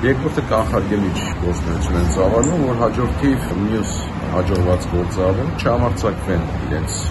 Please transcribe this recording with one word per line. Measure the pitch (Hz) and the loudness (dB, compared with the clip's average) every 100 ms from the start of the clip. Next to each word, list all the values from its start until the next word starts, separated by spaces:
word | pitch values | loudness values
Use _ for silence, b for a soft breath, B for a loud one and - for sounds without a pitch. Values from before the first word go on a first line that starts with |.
| 117 | 0
երկրորդը | 135 156 - - | 0 -2 -2 0
կանխարգելիչ | 113 107 101 95 104 95 82 98 - 87 | 0 2 0 0 0 0 0 -2 -2 -2
գործունեություն | 85 82 82 73 90 | 0 -2 0 0 2
են | 90 95 | 2 2
ծավալում, | 95 113 135 170 135 | 2 4 2 2 0
որ | 117 | 2
հաջորդիվ | 117 - 123 - 143 131 - 92 | 0 2 0 0 2 0 -2 -2
մյուս | 104 110 98 - - - - 92 | 0 0 -2 -4 -6 -6 -2 0
հաջողված | 90 95 90 90 - | 0 2 2 2 0
գործառում | 87 87 92 92 98 143 - | -2 -2 0 0 2 -2 -2
չհամարձակվեն | 131 120 120 120 110 92 - 87 80 - 76 | 0 2 2 0 -2 -2 -2 -2 -2 -4 -2
իրենց | 76 78 - - | -2 -4 -4 -4